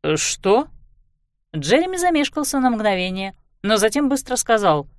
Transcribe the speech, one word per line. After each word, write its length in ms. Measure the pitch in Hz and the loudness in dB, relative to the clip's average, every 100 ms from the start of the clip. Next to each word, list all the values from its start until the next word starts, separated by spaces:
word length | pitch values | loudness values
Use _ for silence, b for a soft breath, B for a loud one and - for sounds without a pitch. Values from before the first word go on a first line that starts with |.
| 151 156 | -2 -2
"Что?" 520 | - - 196 220 311 - - _ _ _ _ _ _ 160 | -4 -2 2 2 0 -14 -20 _ _ _ _ _ _ -8
Джереми 400 | 143 262 370 370 | 2 2 2 0
замешкался 640 | 359 320 285 - 285 277 | 0 2 0 -4 -4 0
на 100 | 254 | 0
мгновение, 640 | 226 214 185 185 185 196 - _ _ | 0 0 0 -2 -6 -8 -12 _ _
но 140 | 202 214 | 0 2
затем 320 | 214 277 285 | 2 2 0
быстро 260 | 269 - 247 | -2 -4 -6
сказал 540 | - 226 196 151 143 | 0 2 4 2 -2